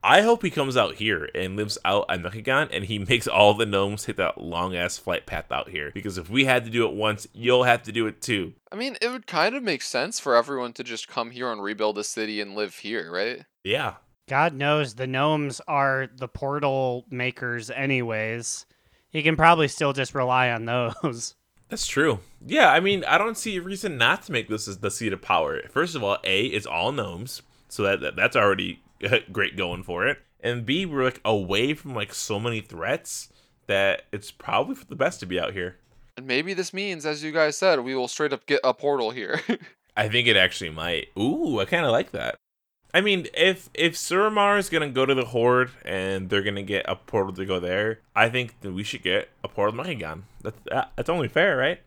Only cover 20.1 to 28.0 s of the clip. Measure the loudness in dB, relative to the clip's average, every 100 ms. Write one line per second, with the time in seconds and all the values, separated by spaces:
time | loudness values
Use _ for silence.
20.1 | -2 2 4 2 0 -2 -2 -2 -2 -6
21.1 | -4 -10 -14 _ _ _ -6 -2 2 2
22.1 | 2 -4 -20 -4 6 6 6 4 0 2
23.1 | 2 2 -4 -6 -6 -6 -8 -6 2 2
24.1 | 2 -2 -4 -2 -6 -6 -4 -4 -2 -4
25.1 | -4 2 2 2 -2 -4 -2 -2 -2 -2
26.1 | -2 0 0 2 -2 -4 0 0 0 -4
27.1 | -6 -10 -12 -16 _ _ -2 2 2